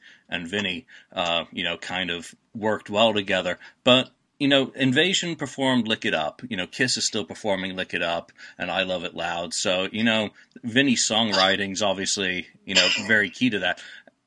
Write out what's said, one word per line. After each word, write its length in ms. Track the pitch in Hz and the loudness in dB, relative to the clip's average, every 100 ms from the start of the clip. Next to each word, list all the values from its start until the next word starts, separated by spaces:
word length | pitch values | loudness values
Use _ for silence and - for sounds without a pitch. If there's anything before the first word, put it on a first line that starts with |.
| - - _ | -20 -20 _
and 180 | 87 85 | -8 -4
Vinny, 400 | 101 98 85 - - - | -4 -2 -6 -10 -20 -10
uh, 320 | 92 85 85 78 | -4 0 0 -2
you 120 | - | -6
know, 140 | 87 85 | -4 -4
kind 320 | - 92 90 | -6 -6 -4
of 240 | 85 - - _ 110 | -6 -10 -18 _ -4
worked 340 | 107 101 - | -2 -2 -2
well 240 | 104 113 | 2 4
together. 460 | 104 98 92 90 87 - _ | 4 0 0 0 -4 -10 _
But, 260 | 127 127 131 _ _ _ | 4 4 4 _ _ _
you 80 | 139 | 2
know, 240 | 139 127 - | 4 2 0
Invasion 600 | 131 131 180 185 170 160 | 2 4 4 2 -2 -6
performed 520 | 139 - 131 127 110 | -8 0 2 2 2
Lick 160 | 107 110 | -2 0
It 100 | 82 | 0
Up. 260 | 76 - 123 | -2 -6 -8
You 80 | 98 | -6
know, 100 | 90 | -6
Kiss 300 | - 123 117 | -2 0 0
is 80 | - | -2
still 200 | 110 98 | -4 -6
performing 500 | 95 107 95 95 92 | -6 -2 -2 -2 -6
Lick 180 | 90 | -6
It 80 | 90 | -4
Up 280 | 85 85 - - - - | -2 -2 -6 -18 -20 -10
and 140 | 90 | -4
I 120 | 87 | -2
Love 200 | 92 90 | -2 -4
It 120 | 87 85 | -6 -6
Loud. 380 | 87 85 87 | -6 -4 -6
So, 340 | - 104 92 95 | -4 -2 -2 -2
you 120 | 107 | 0
know, 280 | 117 110 101 - - - | 0 2 -2 -8 -20 -12
Vinny's 440 | 120 120 139 117 - | 0 2 4 2 2
songwriting's 760 | 110 113 95 95 95 98 92 | 0 2 4 4 2 -2 0
obviously, 640 | 104 95 92 101 92 90 - _ - | 0 0 -2 -2 -2 -2 -6 _ -2
you 80 | 95 | 2
know, 120 | 90 113 104 | 2 0 2
very 220 | 110 98 | 2 2
key 220 | - 123 | 0 0
to 80 | 101 | 0
that. 200 | 90 - - - - _ | -2 -4 -8 -20 -20 _